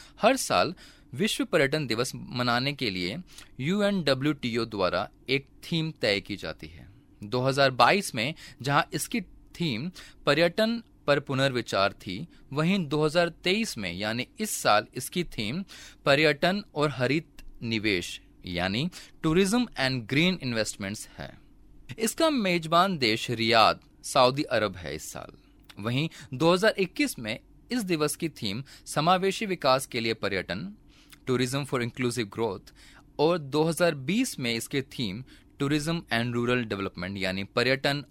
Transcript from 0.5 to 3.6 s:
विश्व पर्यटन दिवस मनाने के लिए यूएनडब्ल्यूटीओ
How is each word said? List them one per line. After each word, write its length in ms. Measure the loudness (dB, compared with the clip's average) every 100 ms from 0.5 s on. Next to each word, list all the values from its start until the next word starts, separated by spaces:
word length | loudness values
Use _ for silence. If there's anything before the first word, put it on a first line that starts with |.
| 2 2 -2 -16 -20 -12 -4
विश्व 300 | -2 -2 0
पर्यटन 420 | 2 2 0 -2
दिवस 240 | -2 -2 -6
मनाने 580 | -8 -2 0 0 0
के 160 | -2 -4
लिए 280 | -2 -4 -6 -10 -20 -18
यूएनडब्ल्यूटीओ 1080 | -6